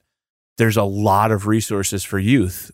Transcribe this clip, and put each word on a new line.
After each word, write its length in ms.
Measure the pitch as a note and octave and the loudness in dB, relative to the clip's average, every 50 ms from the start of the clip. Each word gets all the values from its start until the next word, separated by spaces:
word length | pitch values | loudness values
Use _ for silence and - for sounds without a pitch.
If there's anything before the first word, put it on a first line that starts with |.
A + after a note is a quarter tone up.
| _ _ _ _ _ _ _ _ _ _ _ | _ _ _ _ _ _ _ _ _ _ _
there's 200 | - A2+ A2+ G#2 | 0 0 2 2
a 80 | A2+ G#2 | 0 0
lot 480 | G2 G2 G2+ G#2 G2 F#2+ G2+ G#2+ A2+ | -2 -2 -2 0 2 2 4 2 2
of 160 | A2 G2 G2+ G#2 | 0 0 0 0
resources 560 | G#2+ A2+ G#2+ - G#2+ G2 F#2+ - G#2 F#2+ - | 0 0 0 -2 -4 -4 -4 -4 -4 -6 -6
for 140 | - - G2 | -4 -4 -2
youth, 520 | F#2+ G#2+ C3+ C3 F#2+ F2+ - - - - | 2 2 2 2 2 0 -4 -8 -14 -18